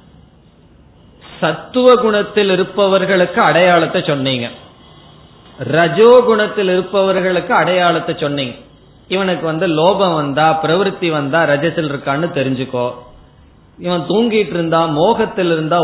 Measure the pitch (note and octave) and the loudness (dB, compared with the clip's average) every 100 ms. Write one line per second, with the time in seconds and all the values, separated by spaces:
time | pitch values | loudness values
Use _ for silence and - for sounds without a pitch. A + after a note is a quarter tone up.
0 | - - - _ _ _ _ _ - _ | -20 -20 -20 _ _ _ _ _ -20 _
1 | - _ - - E3 D#3+ - B3+ B3 A#3+ | -20 _ -20 -6 -6 -6 -6 2 4 4
2 | A3 G#3 G#3 G#3+ G3+ F#3 F#3 - G3 F#3+ | 4 0 -2 0 0 0 -2 0 2 2
3 | F#3 F#3+ F3 A3+ F#3 D#3 F3+ F3 D#3+ F#3+ | 2 0 0 2 2 4 4 4 2 -2
4 | D#3+ C#3+ C3+ B2+ A#2 - - - - - | -2 -2 -2 -4 -6 -12 -20 -20 -20 -20
5 | - - - - - - - D3+ E3+ E3+ | -20 -20 -20 -20 -20 -12 -4 0 2 4
6 | A#3 B3 A3 A3 G#3 G#3+ F#3+ F#3 F#3 G3+ | 6 6 6 2 0 -2 0 0 -2 0
7 | F#3+ F#3+ F#3 F3+ F3 A3 F3 F3+ F3 E3 | 0 0 0 -2 0 0 2 2 2 0
8 | E3 D3 D3 C#3+ C3 - - - - _ | -4 -4 -4 -4 -8 -10 -20 -20 -20 _
9 | - F#3 F#3+ E3 D#3+ D#3 F3+ D#3 E3+ G3 | -8 -4 -2 -2 -2 -2 -2 2 2 2
10 | F#3+ D#3 C#3+ C#3 D#3 D#3+ D3+ F3 G3 F#3+ | 0 0 -2 0 0 0 0 0 0 -2
11 | F3 D3+ C#3 D#3+ D#3 C#3+ D#3+ D#3+ D3+ C#3 | -4 -2 -2 0 2 0 -2 -2 -4 -4
12 | C#3 C#3 E3+ D3 C3 B2+ C3 B2 B2 - | -4 -4 -2 -2 -2 -2 -4 -4 -6 -8
13 | - - - _ - _ _ - F3 F3 | -18 -20 -20 _ -20 _ _ -12 -6 -4
14 | - G#3 A#3+ G#3+ F3+ E3+ E3 E3 E3 D3 | -2 0 0 0 -2 -2 -2 0 0 2
15 | F#3 A3+ G#3+ - F3 D#3+ D#3 E3+ | 2 2 -2 -2 -2 -2 0 0